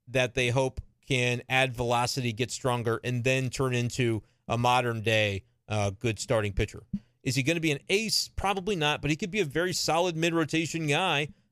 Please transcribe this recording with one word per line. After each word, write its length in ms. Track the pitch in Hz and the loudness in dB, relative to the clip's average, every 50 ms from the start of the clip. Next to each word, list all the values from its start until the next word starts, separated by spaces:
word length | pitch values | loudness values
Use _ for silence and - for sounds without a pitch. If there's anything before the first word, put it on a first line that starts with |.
| _ - | _ -4
that 280 | 120 131 127 123 - | 0 0 0 0 0
they 140 | 131 127 120 | 0 0 2
hope 300 | 113 135 135 131 - - - - _ _ _ - | 2 2 2 0 0 -6 -12 -14 _ _ _ -2
can 340 | 135 127 123 123 123 120 - - | 0 2 2 2 0 -2 -2 0
add 260 | 127 131 135 131 120 | 2 2 2 2 0
velocity, 580 | 117 123 120 123 120 123 120 - 139 123 120 110 | -2 0 0 2 2 2 0 -2 -2 -2 -2 -2
get 180 | 104 127 117 | -2 -4 -4
stronger, 480 | - - - 131 120 120 113 117 113 113 - | -4 -4 -2 -2 0 0 0 0 -2 -2 -2
and 200 | 120 123 123 117 | -2 -2 0 0
then 260 | 131 131 131 131 127 | 2 2 0 0 -2
turn 240 | - - 135 131 123 | -2 -2 -2 0 0
into 480 | 123 120 117 - - 127 117 113 104 - _ _ _ _ - | 0 -2 -2 0 0 0 2 0 -2 -4 _ _ _ _ -4
a 100 | 117 117 | -2 2
modern 440 | 120 123 123 127 123 120 117 113 | 4 4 4 4 2 2 -2 -2
day, 420 | 104 113 110 110 107 104 98 95 - _ _ _ _ - | 0 2 4 4 4 2 0 -2 -6 _ _ _ _ -4
uh, 200 | 104 107 101 101 | -2 0 0 0
good 300 | 95 - - 117 110 - | -2 -2 -2 -2 -2 -2
starting 340 | - - 127 110 104 104 95 | -2 0 2 2 2 0 0
pitcher. 300 | - 110 - - - - _ - 202 - _ _ _ - | -2 -2 -4 -4 -10 -12 _ -8 -10 -10 _ _ _ -4
Is 120 | 131 120 | -2 -2
he 80 | 127 127 | 0 0
gonna 160 | 135 170 170 | 0 0 0
be 120 | 160 160 | 0 -2
an 80 | 143 139 - - | -2 -2 -2 -2
ace? 400 | 190 202 226 208 - - - - - | -2 0 0 0 -2 -2 -2 -2 -6
Probably 400 | - - 190 202 190 180 202 214 | -4 -2 -2 -2 -2 -2 -2 -2
not, 260 | 175 - 147 151 - | 0 0 0 0 0
but 80 | - 143 | 0 -2
he 60 | 156 | -2
could 160 | 156 220 185 | -2 -2 -4
be 80 | 165 214 | -2 -2
a 60 | 185 | -2
very 280 | 143 127 156 175 185 165 | 0 0 0 0 0 0
solid 420 | - - - 156 165 175 185 170 | -2 0 0 2 2 2 0 0
mid-rotation 720 | 156 160 170 165 165 160 143 - 160 170 143 - 165 160 147 | 0 0 0 2 2 0 0 0 -2 -2 -2 -4 -2 0 0
guy. 420 | 143 156 185 185 156 139 151 143 - _ _ _ | 0 2 2 0 0 0 -2 -4 -8 _ _ _